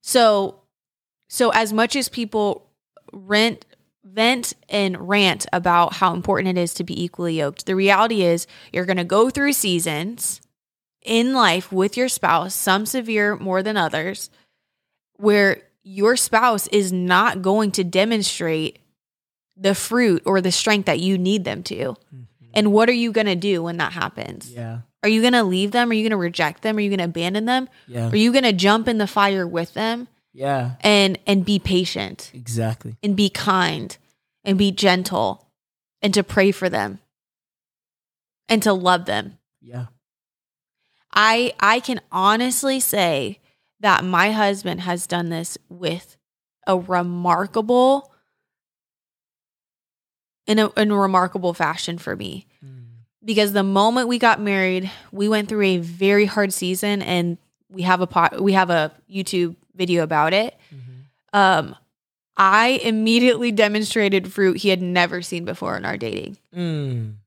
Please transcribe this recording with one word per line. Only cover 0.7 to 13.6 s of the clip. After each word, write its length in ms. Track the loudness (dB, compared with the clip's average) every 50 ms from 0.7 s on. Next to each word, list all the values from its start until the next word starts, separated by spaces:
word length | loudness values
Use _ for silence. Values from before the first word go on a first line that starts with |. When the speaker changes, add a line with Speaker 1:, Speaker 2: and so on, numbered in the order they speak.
| _ _ _ _ _ _ _ _ _ _ _ _
Speaker 1:
so 220 | -4 0 0 2
as 220 | 2 2 0 0 0
much 240 | 0 0 0 0
as 120 | -4 -4 -4
people 640 | -6 -8 -8 -4 -2 -2 -2 -2 -2 -4 _ _ _ _ _ _ _ -20 _ -20 -20
rent, 540 | -20 -8 -2 2 2 2 2 0 -4 -14 _ _ _ _ _ _ _ _
vent 500 | -14 -4 -2 0 0 0 -2 -4 -10 -10 _ _ _
and 400 | -2 -2 0 0 -2 -4 -4 -2
rant 380 | 0 2 2 2 0 -2 -4 -4 -4
about 420 | -2 0 2 4 4 4 2 0
how 200 | 0 0 0 0
important 420 | -2 -2 -2 -2 0 0 -2 0
it 40 | -2
is 140 | -2 -4 -4
to 100 | -8 -8
be 180 | -8 -6 -6 -6
equally 340 | -6 -6 -6 -6 -4 -2 -2
yoked, 280 | -4 -4 -6 -8 -6
the 100 | -4 -2
reality 460 | 0 4 4 4 4 4 0 2 2 2
is 240 | 2 2 0 -2 _ -16 -20 -20 -8 -6
you're 140 | -6 -2
gonna 180 | -2 -2 -2 -2
go 260 | 0 2 2 2 2
through 220 | 2 -2 -2 0 0
seasons 880 | -2 -2 0 -2 -2 -2 -2 -4 -4 -6 -8 -8 -8 -8 -8 -8 -10 _ _ _ _ _ _ _ _ _ _ _ _ _
in 300 | -2 0 0 2 2 2
life 400 | 2 2 2 2 0 -2 -4 -2
with 240 | 0 0 0 0
your 120 | -2 -2 -2
spouse, 460 | -4 -2 0 2 2 2 0 -2 -6
some 320 | -6 0 0 0 0 0
severe 480 | -4 -6 -6 -4 -2 -2 0 0 0 -2
more 260 | -4 -4 -2 -2 -2